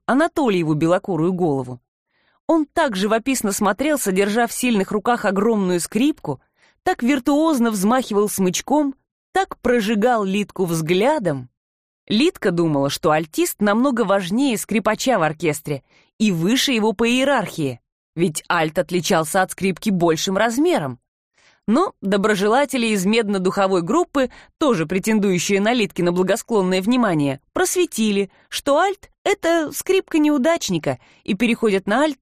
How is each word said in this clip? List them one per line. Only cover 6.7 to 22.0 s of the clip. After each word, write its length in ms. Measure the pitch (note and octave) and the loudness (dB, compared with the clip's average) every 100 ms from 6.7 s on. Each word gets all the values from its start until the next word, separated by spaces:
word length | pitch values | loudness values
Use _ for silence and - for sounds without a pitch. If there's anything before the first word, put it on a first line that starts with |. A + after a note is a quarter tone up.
| _ | _
так 180 | - F#4 | -4 -2
виртуозно 720 | A#3+ C#4+ D4 C#4+ D#4+ C#4+ A#3 | 0 0 0 2 2 2 0
взмахивал 560 | G#3+ G3+ B3+ B3 G3+ G#3 | 0 2 0 0 0 0
смычком, 640 | - F#3 F3+ - C#4+ C#4+ - _ _ _ | 0 -2 -2 0 0 0 -4 _ _ _
так 260 | F#4 F#4+ - | -4 -4 -2
прожигал 640 | B3 B3 G3+ A3 A#3+ A#3 | 0 0 0 0 2 2
Литку 440 | G3 G3 G3+ - F3+ | 0 -2 -4 -4 -2
взглядом. 840 | E3 D#3 F#3 A#3+ D#4 F3+ C3+ B2 _ _ _ _ _ - | -2 0 0 2 0 -2 -4 -8 _ _ _ _ _ -4
Литка 460 | G#3+ D#4+ - G#3 | 0 0 0 -2
думала, 380 | E3+ E3 C#3+ C#3 | 0 0 0 -2
что 200 | - D#3+ | -2 0
альтист 500 | D3+ D#3+ - E4+ - | 0 -2 -4 -4 0
намного 420 | G#3 G#3+ C#4 A#3 | 0 2 0 0
важнее 520 | G3 G#3 F3 A3 C#4 G#3+ | 0 0 0 0 0 -2
скрипача 600 | - F#3+ - G#3+ - A3 | -2 -2 -2 -2 0 0
в 40 | |
оркестре 600 | D#3 D#3 E3 D3 - C#3 - _ _ - | 0 -2 -4 -4 -6 -8 -10 _ _ -2
и 120 | G#3+ | 0
выше 400 | E3+ F3 B3+ - | 2 0 0 0
его 220 | A#3 G#3+ | 0 0
по 160 | G3 A#3 | 0 0
иерархии, 720 | B3+ C4+ C4+ F3+ - C#3 A#2+ _ _ _ | 2 2 0 -2 -4 -6 -6 _ _ _
ведь 300 | - F3+ D3+ - | -2 -2 -2 -4
альт 300 | F3 D#3+ F#3 | -2 0 -2
отличался 640 | F3 F3+ D#3 F3 D#3+ F#3+ | -2 -2 0 0 2 0
от 80 | F#3 | -2
скрипки 400 | - F#3+ D#3+ A3 | -2 -4 -2 -2
большим 460 | F#3 E3+ D#3+ - F#3+ | 2 2 2 0 0
размером. 640 | A3+ A#3 E4 C#4+ C#3+ A#2+ _ _ _ _ _ _ - | 0 0 0 0 -2 -10 _ _ _ _ _ _ 0
Но 260 | A#3+ F#4+ - | 0 0 -4